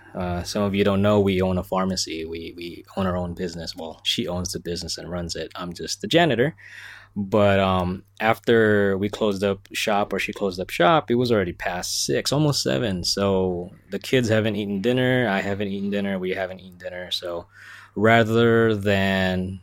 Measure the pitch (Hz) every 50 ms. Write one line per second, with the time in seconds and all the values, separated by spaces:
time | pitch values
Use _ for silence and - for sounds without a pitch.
0 | - - - 92 90 90 87 87 87 - - 110 101 101 95 98 101 101 98 98
1 | 101 104 104 104 98 98 95 92 92 92 92 90 92 - 95 92 95 95 92 90
2 | - 87 80 82 80 82 82 - - - - - 170 - - - - - - 196
3 | 190 90 90 90 90 87 87 87 92 87 82 85 82 80 - - 82 80 82 -
4 | - - - - - 82 90 90 90 90 - 87 - 87 87 85 85 82 - -
5 | 80 78 87 87 87 82 - 80 80 80 - 92 90 87 85 - 101 - - -
6 | - 104 - 165 175 160 120 110 131 156 - - - - - - - - - -
7 | - _ - 104 101 95 104 107 101 101 98 98 95 95 92 92 90 90 92 98
8 | - _ _ - 110 110 113 - - - 117 113 110 107 104 101 101 98 98 92
9 | 101 101 - - 117 107 98 92 101 101 98 98 - - - - - 110 104 101
10 | 104 - 98 92 - - - - 101 98 170 - - - - - 175 175 165 151
11 | - - 120 120 127 117 117 104 92 87 82 - - 98 87 90 - - - -
12 | - - 135 123 - - 131 147 151 147 139 - - 135 131 135 127 107 95 87
13 | - - - - 101 98 98 95 92 92 90 87 90 92 - - _ - 98 98
14 | - - 135 131 123 107 110 110 107 113 104 101 107 101 101 98 95 120 123 131
15 | 127 127 127 127 123 107 98 98 92 101 101 98 104 98 98 98 98 101 101 101
16 | 101 98 98 92 92 92 92 95 95 90 92 92 90 92 90 87 90 90 90 90
17 | 90 87 - - 90 87 87 85 - _ _ - - - - - - - - 98
18 | 104 113 117 117 113 107 113 117 117 117 113 113 113 113 110 101 98 104 101 98
19 | 95 98 95 95 95 92 92 92 92 92 95 92